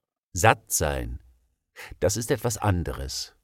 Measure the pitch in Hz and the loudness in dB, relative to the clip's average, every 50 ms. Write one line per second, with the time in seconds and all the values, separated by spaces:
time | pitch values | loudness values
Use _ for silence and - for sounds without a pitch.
0 | _ _ _ _ _ _ - 82 76 80 - - - - - - 80 76 71 65 | _ _ _ _ _ _ -2 4 4 6 4 4 0 -4 -2 0 0 0 0 -2
1 | 58 57 62 - - - _ _ _ _ _ _ _ _ _ - - - - - | -4 -6 -8 -10 -12 -18 _ _ _ _ _ _ _ _ _ -18 -16 -16 -4 0
2 | - - - 113 110 - 147 117 - 117 104 - - 107 95 87 82 69 - - | 0 2 2 0 0 -2 -2 0 0 -2 -2 0 0 2 2 2 0 -2 -6 -6
3 | 67 67 - - - - - _ | -8 -8 -8 -8 -10 -10 -14 _